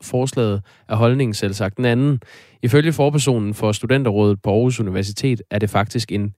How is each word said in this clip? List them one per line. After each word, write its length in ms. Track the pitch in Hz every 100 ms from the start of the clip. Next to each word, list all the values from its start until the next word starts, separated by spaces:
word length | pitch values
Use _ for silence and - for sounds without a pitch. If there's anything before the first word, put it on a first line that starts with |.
forslaget, 600 | - 127 131 131 110 101 - _ -
er 60 | 107
holdningen 380 | 117 135 123
selvsagt 440 | 101 101 101 107 117
en 80 | 123
anden. 340 | 120 143 131 - - - -
Ifølge 300 | 123 143 160
forpersonen 600 | 147 143 147 139 120 104
for 180 | 107 110
Studenterrådet 680 | 104 113 135 131 104 104 101
på 80 | 104
Aarhus 300 | 104 127 120
Universitet 640 | 101 95 101 104 139 113 -
er 80 | 104
det 100 | 107
faktisk 420 | 101 107 123 -
en 220 | 101 101